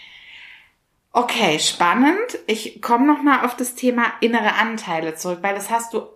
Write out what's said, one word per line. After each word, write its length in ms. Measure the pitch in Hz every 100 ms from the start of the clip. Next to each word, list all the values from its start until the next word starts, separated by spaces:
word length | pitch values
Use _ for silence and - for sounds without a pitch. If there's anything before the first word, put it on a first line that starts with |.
| - - - - - - _ _ _ _ _
Okay, 460 | 233 240 233 190 156
spannend. 760 | - - 175 208 285 381 494 - -
Ich 360 | 220 - -
komme 260 | - 240 285
noch 160 | 294
mal 200 | 285 254
auf 120 | 240 -
das 180 | 247 -
Thema 300 | 254 240 233 -
innere 320 | 226 233 214 196
Anteile 600 | 226 220 190 165 165 160
zurück, 240 | 180 175
weil 140 | 196 196
das 160 | 196
hast 220 | 226 226
du 100 | 214 -